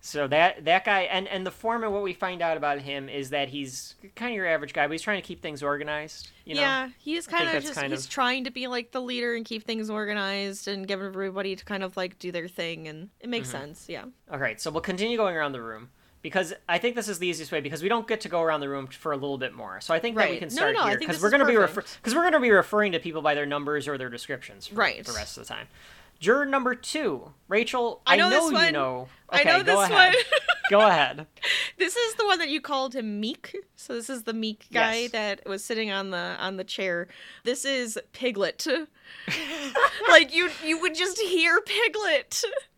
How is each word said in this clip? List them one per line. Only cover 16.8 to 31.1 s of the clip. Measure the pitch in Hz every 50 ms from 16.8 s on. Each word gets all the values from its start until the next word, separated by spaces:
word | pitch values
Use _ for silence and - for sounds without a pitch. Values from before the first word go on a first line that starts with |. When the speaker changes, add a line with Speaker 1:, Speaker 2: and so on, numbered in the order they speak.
| 175 240 240
Speaker 1:
this | 240 214 208
is | 202 165
the | 180 180
easiest | 170 151 156 143 -
way, | 156
because | 139 139 156 151 156
we | 196
don't | 233 233 220 -
get | 226 214 -
to | 170
go | 165 175 165
around | 160 156 151
the | 143 139
room | 139 139 135 131
for | 131 - - 160 147
a |
little | 139 131 143 139 135
bit | 131 123 104
more. | - 110 98 92 98
So | - - 165
I | 165
think | 226 240 226
that | 220 202
we | 160 139
Speaker 2:
Right. | -
Speaker 1:
can | - 160
Speaker 2:
No, | 233
Speaker 1:
start | 277 359 - -
Speaker 2:
no, | 453 320
I | 226
Speaker 1:
here, | - -
Speaker 2:
think | - -
Speaker 1:
'cause | 165 156
Speaker 2:
this | 175
Speaker 1:
we're | 208
Speaker 2:
is | 214
Speaker 1:
gonna | 285 277
be | 285 240
Speaker 2:
perfect. | 220 196 175 -
Speaker 1:
refer-, | 208 - - - - _
'cause | - 226
we're | 320 339
gonna | 359 311 311
be | 247 240
referring | 208 190 165 - - 208 208 202 175
to | 160
people | - 170 156 160 143
by | 151 147
their | 147 147
numbers | 143 143 147 143 139 147 147 131
or | 143 147 135
their | 131 127
descriptions | 120 120 - - 143 127 - - 104 101 -
for | - 196
Speaker 2:
Right. | 208 214 170 - - -
Speaker 1:
the | - 120
rest | 107 104 - - -
of | 110
the | - -
time. | 110 113 - - - - - - - - - _ _
Juror | 156 175 233 277 285
number | 277 269 269 247 247 247
two, | 247 - - - 302 302 208 151 123 95 151 - _ _ _
Rachel, | 185 214 233 233 - 254 240 233 - - _
Speaker 2:
I | - -
Speaker 1:
I |
Speaker 2:
know | 208 - -
Speaker 1:
know | - 294 330
Speaker 2:
this | 330
Speaker 1:
you | 285
Speaker 2:
one. | 311 330 339 147
Speaker 1:
know. | 147 139 131 131 127 127 127 - - _ _
Speaker 2:
I | - 277
Speaker 1:
Okay, | 285 -
Speaker 2:
know | 330 370 392
Speaker 1:
go | 381 415 392
Speaker 2:
this | 392 -
Speaker 1:
ahead. | - 381 370 370 370
Speaker 2:
one. | 494 466 - - 571 -
<laughs> | - 719 807 - 762
Speaker 1:
Go | - 202 220
ahead. | 214 180 160 143 127